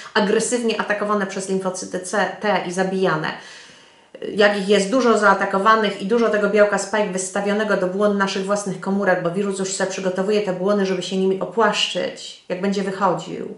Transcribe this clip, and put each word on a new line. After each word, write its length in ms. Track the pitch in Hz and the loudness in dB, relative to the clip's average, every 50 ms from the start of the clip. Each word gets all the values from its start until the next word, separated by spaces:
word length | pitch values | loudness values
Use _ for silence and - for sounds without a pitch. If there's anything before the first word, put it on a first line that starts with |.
| - - - | -16 -2 0
agresywnie 680 | 208 202 196 214 220 220 - 247 240 233 226 202 - | 0 2 2 2 0 2 0 -2 0 0 0 -2 -2
atakowane 460 | 196 - 208 202 208 208 208 208 190 | -2 -4 -2 -2 0 0 0 0 0
przez 220 | 190 - 196 185 - | -2 -4 -8 -4 -2
limfocyty 500 | 190 185 185 185 180 - - - - 180 | -2 -2 -2 -4 -6 -6 -10 -8 -8 -8
C, 380 | 180 - - 208 190 185 - - | -6 -4 -2 0 0 -2 -4 -4
T 220 | - 208 196 175 - | -2 0 0 0 -2
i 40 | 180 | -2
zabijane. 560 | 175 190 185 180 190 190 190 175 160 156 - - - - - - - - - - - - - - _ _ _ _ - - - - | -2 -2 -2 0 0 0 2 2 0 0 -2 -6 -8 -10 -14 -18 -20 -20 -20 -20 -20 -20 -20 -20 _ _ _ _ -16 -12 -10 -6
Jak 260 | - 196 208 208 208 | 2 4 4 4 4
ich 120 | 202 185 190 | 0 0 2
jest 220 | 208 190 190 - | 2 2 2 2
dużo 260 | 262 262 240 240 220 | 2 2 4 4 4
zaatakowanych 840 | 208 208 202 190 196 196 196 - 190 202 220 220 220 214 196 - - | 6 6 4 4 4 2 0 0 2 4 4 4 4 4 0 -2 -4
i 40 | 202 | -2
dużo 240 | 190 233 240 233 214 | 0 2 2 4 2
tego 200 | 208 202 202 196 | 2 2 2 2
białka 280 | 196 208 208 208 202 | 6 6 4 4 4
spike 320 | 185 - - - 214 - - | -2 -2 -2 0 0 0 0
wystawionego 680 | 180 185 - - - 202 196 202 202 214 214 202 196 | -2 -4 -6 -2 -4 -2 0 0 0 0 2 2 2
do 100 | 175 180 | 0 0
błon 300 | 175 180 196 208 208 202 | -2 0 2 2 2 4
naszych 280 | 202 196 190 - 202 185 | 2 0 0 -2 -4 -2
własnych 340 | 190 202 202 - 190 175 - | 0 -2 -2 -2 -4 -6 -4
komórek, 440 | - 196 196 202 202 190 180 175 165 | -4 -2 0 2 2 2 2 2 0
bo 80 | 170 | -2
wirus 280 | 170 202 202 202 190 185 | -2 0 -2 -2 -2 -4
już 140 | 190 185 - | -4 -4 -2
sobie 180 | - 190 185 | -2 -2 -4
przygotowuje 500 | - 190 190 185 180 190 185 208 214 202 | -4 -4 -2 -2 -2 0 0 2 2 0
te 120 | 202 190 170 | 0 -2 -2
błony, 320 | 175 180 202 208 202 196 | -2 0 0 2 2 2
żeby 180 | 190 185 175 175 | 0 0 -2 -4
się 140 | - 190 | -4 -2
nimi 220 | 190 190 190 190 190 | 0 2 2 0 0
opłaszczyć, 1080 | 180 - - 226 220 208 196 - - - - 180 - - - - - - - - _ - | -4 -4 0 2 2 2 2 0 -2 -2 -2 -4 -4 -4 -6 -10 -14 -16 -18 -20 _ -8
jak 120 | 180 175 | -6 -2
będzie 220 | 190 202 190 196 185 | -2 -2 -2 0 -2
wychodził, 720 | 196 190 - 202 185 165 - - 165 165 - - - 196 | -4 -2 0 0 0 0 0 -6 -10 -10 -10 -10 -10 -12